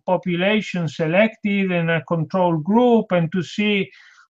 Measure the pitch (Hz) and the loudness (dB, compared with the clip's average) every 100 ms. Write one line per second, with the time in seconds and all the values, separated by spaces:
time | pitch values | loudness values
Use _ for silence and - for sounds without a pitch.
0 | - 175 180 170 196 214 - 180 151 147 | -2 -2 -2 -2 0 0 -2 -4 -4 -2
1 | 160 180 220 - 208 202 190 175 165 165 | 0 2 2 0 -4 -2 0 0 0 -2
2 | 165 170 - 190 175 160 156 226 247 226 | -2 -4 -2 0 0 0 2 2 4 2
3 | 214 180 160 185 - - 208 202 190 - | 2 0 0 -2 -4 -2 0 0 -4 -10
4 | - _ | -20 _